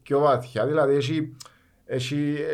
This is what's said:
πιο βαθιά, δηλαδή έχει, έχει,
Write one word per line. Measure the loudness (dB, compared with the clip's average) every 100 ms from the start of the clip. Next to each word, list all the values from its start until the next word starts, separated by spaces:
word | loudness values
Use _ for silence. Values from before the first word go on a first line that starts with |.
πιο | -2 2
βαθιά, | 4 2 0 -2 0
δηλαδή | 2 2
έχει, | 2 0 -2 -4 -10 -20 _ _ _
έχει, | -8 -6 -4 -2 -2 -2 -2